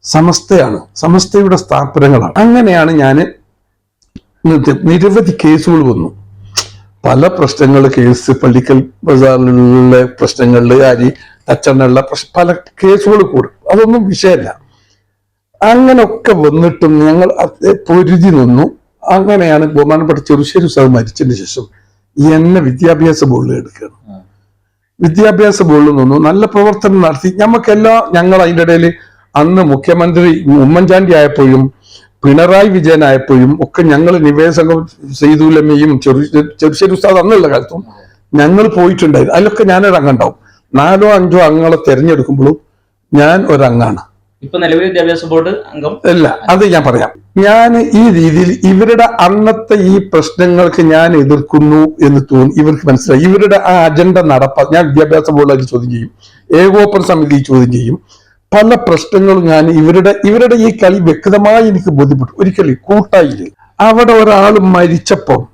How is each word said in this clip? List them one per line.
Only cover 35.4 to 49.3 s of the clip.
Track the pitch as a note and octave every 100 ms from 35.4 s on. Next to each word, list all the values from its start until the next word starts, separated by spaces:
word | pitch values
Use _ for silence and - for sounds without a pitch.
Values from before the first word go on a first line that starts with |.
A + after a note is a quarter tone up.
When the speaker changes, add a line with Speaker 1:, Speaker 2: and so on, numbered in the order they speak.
| D#3 D#3 D3+ D3 D3+ C3+
Speaker 1:
ചെറു-, | C#3 C3 D3 D3+ D3 -
ചെറുശ്ശേരി | D#3 D3 F#3+ F#3
ഉസ്താദ് | G3+ F#3
അന്നുള്ള | F3+ G#3+ E3+
കാലത്തും | C3+ B2 E3+ - - _ _ _
ഞങ്ങൾ | D3 D3 F#3+ A3 F3+
പോയിട്ടുണ്ടായിരുന്നു. | F3+ F#3 D#3+ C#3 B2+ E3+
അതിലൊക്കെ | G3+ - G3
ഞാനൊരു | F3+ G3+ F3+
അംഗം | C#3+
ഉണ്ടാവും. | B2+ - - _ _ _
നാലോ | C3 D3+ G3 G#3 G3+
അഞ്ചോ | F3+ F3 D#3+
അംഗങ്ങളെ | D#3 E3 E3 -
തെരഞ്ഞെടുക്കുമ്പോഴും | C3+ D#3+ D3+ B2+ C#3 C3+ D#3 _ _ _ _ _
ഞാൻ | D3 D3 F3+ -
ഒരംഗാണ്. | C#3+ C3+ A#2 A2+ G2 - _ _ _
Speaker 2:
ഇപ്പൊ | C3+ E3+
നിലവിൽ | E3+ E3 F#3
വിദ്യാഭ്യാസ | F3+ E3 E3 E3
ബോർഡ് | D#3+ E3 G3+ -
അംഗം | D3+ D3 - E3+
Speaker 1:
അല്ല, | E3+ D3 - -
അത് | F#3 G3+
ഞാൻ | E3 C#3
പറയാം. | A#2+ A2 - _ -
ഞാൻ | G3+ A3 A#3 A#3 A3+ G#3
ഈ | A#3 E3+
രീതിയിൽ | D#3+ D#3 F3+ - F#3
ഇവരുടെ | F#3+ A3 A3+ A#3 -
അന്നത്തെ | F3+